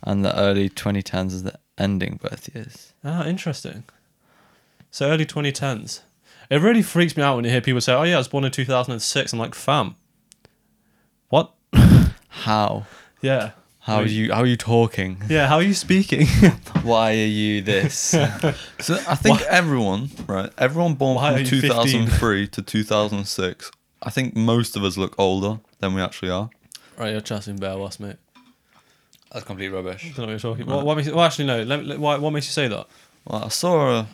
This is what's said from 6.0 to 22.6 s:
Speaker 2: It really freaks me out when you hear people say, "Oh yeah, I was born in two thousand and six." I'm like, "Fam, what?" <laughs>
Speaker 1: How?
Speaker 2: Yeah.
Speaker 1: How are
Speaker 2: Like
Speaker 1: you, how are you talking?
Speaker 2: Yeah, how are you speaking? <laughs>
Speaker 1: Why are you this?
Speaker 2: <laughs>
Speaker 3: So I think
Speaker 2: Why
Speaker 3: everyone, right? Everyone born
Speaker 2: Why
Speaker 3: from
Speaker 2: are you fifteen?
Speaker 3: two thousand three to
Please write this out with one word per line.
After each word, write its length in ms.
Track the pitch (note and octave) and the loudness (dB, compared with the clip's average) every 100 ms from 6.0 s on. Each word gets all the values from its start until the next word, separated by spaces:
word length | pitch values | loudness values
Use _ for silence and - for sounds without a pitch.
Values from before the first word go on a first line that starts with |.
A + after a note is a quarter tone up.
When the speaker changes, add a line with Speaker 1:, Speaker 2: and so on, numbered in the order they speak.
| _ _ _ - - | _ _ _ -18 -2
Speaker 2:
It 100 | C#3+ | 2
really 200 | G3+ A#3 | 4 4
freaks 340 | F3 E3+ F3 D3+ | 2 2 0 2
me 60 | |
out 140 | C#3+ B2+ | 0 2
when 80 | |
you 60 | A#2 | 0
hear 100 | B2 | 0
people 180 | B2 B2 | 2 0
say, 140 | B2 | 2
"Oh 80 | B2+ | 2
yeah, 120 | E3 E3 | 2 0
I 20 | |
was 100 | B2+ | 0
born 160 | C#3 | -2
in 60 | C3+ | -2
two 140 | C3+ B2+ | -2 0
thousand 260 | B2+ B2 | 0 0
and 100 | A#2 | -4
six." 300 | - C#3 B2+ | -4 -2 -2
I'm 60 | A#2 | -4
like, 160 | A#2 | -6
"Fam, 400 | - - C#3+ G2 - _ _ _ _ _ _ _ _ _ _ _ _ _ | -6 -2 0 -2 -8 _ _ _ _ _ _ _ _ _ _ _ _ _
what?" 240 | C#3+ E3+ _ _ | 0 0 _ _
<laughs> 560 | - A#2+ - - - _ | 8 10 10 6 0 _
Speaker 1:
How? 580 | - A2 G#2+ G#2 G#2 G#2+ - - _ | -8 0 2 2 -2 -8 -18 -20 _
Speaker 2:
Yeah. 300 | C3+ C3 A#2 - _ _ | -2 -2 -4 -10 _ _
Speaker 1:
How 160 | - G#2+ | -2 0
are 60 | |
Speaker 2:
Like 80 | G#2+ | 0
Speaker 1:
you, 220 | G#2+ A2 | 0 0
how 60 | G#2+ | 2
are 60 | B2+ | 2
you 100 | A#2+ | 2
talking? 680 | A2 A#2 A2+ - F#2+ F#2+ G#2+ | 2 4 4 0 -4 -4 0
Speaker 2:
Yeah, 160 | D#3 C3+ | 2 4
how 100 | D3+ | 4
are 60 | |
you 100 | G3 | 2
speaking? 520 | F#3+ - F#3+ G3 C3+ D3 | 0 2 2 2 2 4
<laughs> 560 | - F#3 - - - | 8 6 6 -2 -2
Speaker 1:
Why 300 | A#2 A2+ A2+ | 2 2 2
are 20 | |
you 480 | A2 G#2+ G#2+ G#2 G#2 | 2 0 0 0 0
this? 520 | G2 G2 C#3 - - E3 | 0 0 0 -2 0 2
Speaker 2:
<laughs> 600 | C#3+ G2+ D#3 - - - | 2 0 -4 -4 -10 -10
Speaker 3:
So 140 | - F3 - | -6 -4 -4
I 60 | |
think 260 | C#3 G#3+ G#3+ | 2 4 4
Speaker 2:
Why 60 | - | 4
Speaker 3:
everyone, 640 | F3+ E3 C3 G#2 F#2+ C3+ - - | 2 2 2 0 -2 -4 -10 -6
right? 240 | F#2+ G2 - | -4 -4 -2
Everyone 360 | B2+ D#3+ F3 | 0 0 0
born 220 | C#3 C3+ B2 | 0 0 0
Speaker 2:
Why 120 | D3 | 0
Speaker 3:
from 40 | C#3 | 0
Speaker 2:
are 20 | |
you 40 | B2+ | 2
fifteen? 140 | C3+ | 2
Speaker 3:
two 60 | C#3+ | 2
thousand 380 | A#2 B2 B2 A2+ | 2 2 2 2
three 380 | - A#2 G2 G2+ | 2 2 2 -2
to 140 | - | -6